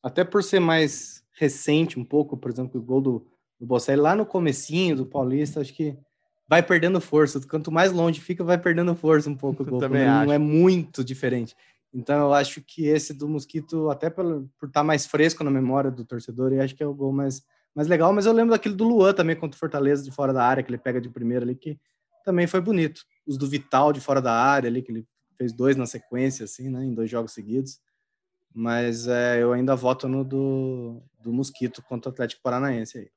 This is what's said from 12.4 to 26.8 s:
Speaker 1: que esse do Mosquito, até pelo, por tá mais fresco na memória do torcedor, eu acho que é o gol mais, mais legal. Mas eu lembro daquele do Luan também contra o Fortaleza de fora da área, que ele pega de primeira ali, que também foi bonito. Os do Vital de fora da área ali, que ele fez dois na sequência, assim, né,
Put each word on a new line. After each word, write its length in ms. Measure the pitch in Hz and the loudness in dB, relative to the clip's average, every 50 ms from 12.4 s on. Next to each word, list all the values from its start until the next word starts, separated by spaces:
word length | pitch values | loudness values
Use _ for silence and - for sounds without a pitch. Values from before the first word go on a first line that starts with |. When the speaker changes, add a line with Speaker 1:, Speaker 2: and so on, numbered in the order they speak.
| 143 135 - - | 2 0 -4 -12
Speaker 1:
que 240 | 143 _ - - 160 | -16 _ -8 -2 2
esse 280 | 147 151 151 147 - 151 | 2 2 2 2 -4 -10
do 160 | 139 147 147 | -8 -6 -4
Mosquito, 600 | 156 147 135 _ - 160 151 - 165 160 156 156 | -4 -6 -6 _ -10 -10 -8 -6 -4 -2 -2 -2
até 200 | 143 143 - 170 | -2 -2 -4 -6
pelo, 420 | 165 - 185 170 160 147 135 135 _ _ | -4 -2 -4 -2 -2 -4 -6 -10 _ _
por 100 | - 139 | -16 -4
tá 140 | - 147 151 | 0 0 2
mais 220 | 156 156 147 - | 2 2 0 -2
fresco 360 | - - 147 151 165 165 - | -2 2 2 2 2 2 -2
na 80 | 156 143 | -2 0
memória 400 | 139 135 131 123 131 139 143 135 | 0 0 0 0 0 0 0 -2
do 140 | 131 123 117 | -4 -6 -12
torcedor, 480 | _ 127 117 113 - 110 120 131 131 | _ -10 -12 -12 -12 -6 -2 0 0
eu 100 | 135 135 | 2 0
acho 140 | 135 135 135 | 0 -2 -4
que 80 | _ 151 | _ -6
é 20 | |
o 80 | 147 139 | -6 -6
gol 200 | 143 139 135 135 | -4 -4 -2 -2
mais, 280 | 139 139 135 131 135 _ _ _ _ _ _ _ | -2 -2 -4 -6 -8 _ _ _ _ _ _ _
mais 140 | 151 147 156 | -4 0 2
legal. 240 | 180 160 160 175 | 2 4 4 4
Mas 140 | 202 208 196 | 4 4 2
eu 80 | 220 226 | 4 4
lembro 180 | 226 226 233 | 4 4 4
daquele 240 | 226 214 - 214 208 | 2 2 0 -2 -2
do 80 | 185 214 | 0 2
Luan 300 | 226 240 226 185 196 196 | 2 6 6 6 6 6
também 240 | 196 175 160 165 165 | 4 2 0 0 -2
contra 180 | 165 151 135 | -4 -10 -8
o 40 | - | -6
Fortaleza 440 | - 156 - 147 139 139 143 139 139 | -8 -6 -2 0 2 2 2 2 -2
de 80 | 135 | -8
fora 220 | 131 - 143 135 131 | -6 -2 0 0 2
da 100 | 131 120 | 2 4
área, 180 | 120 - 131 | 2 2 2
que 80 | 127 - | -2 -4
ele 80 | 120 117 | -6 -6
pega 220 | _ 131 123 127 | _ -2 -2 -2
de 80 | 120 123 | -4 -6
primeira 360 | 117 123 120 113 120 127 120 | -10 -6 -4 -2 -2 -2 -2
ali, 100 | 123 127 | -4 -6
que 240 | - _ 156 151 - _ _ _ _ _ _ _ _ _ | -8 _ -12 -12 -12 _ _ _ _ _ _ _ _ _
também 200 | - 185 175 175 | 0 2 2 2
foi 140 | 170 - 185 | 2 0 -2
bonito. 440 | 170 202 220 180 160 147 156 - - _ _ _ _ | 0 2 0 0 0 -2 -4 -10 -20 _ _ _ _
Os 120 | - 139 135 | -8 -6 -4
do 100 | 143 135 | -4 -4
Vital 460 | 139 143 135 _ - 131 143 151 147 | -4 -6 -6 _ 2 4 4 4 2
de 80 | 135 | 0
fora 200 | 123 - 139 135 | -2 0 0 0
da 120 | 127 123 113 | 2 2 2
área 340 | 117 123 135 143 139 123 120 | 4 4 4 4 2 0 -2
ali, 140 | 117 127 | -4 -4
que 100 | 131 - | -6 -6
ele 140 | 113 113 110 _ _ _ _ _ _ _ | -10 -10 -12 _ _ _ _ _ _ _
fez 160 | 127 120 110 | -8 -8 -4
dois 240 | 120 123 139 139 139 | 0 2 2 2 2
na 80 | 123 | -2
sequência, 580 | 113 - 120 _ _ 123 123 131 135 131 - 113 | -6 -6 -12 _ _ -4 -2 -2 -2 -2 -4 -12
assim, 260 | 101 - - 127 135 | -14 -14 -12 -10 -8
né, 140 | 131 127 | -8 -6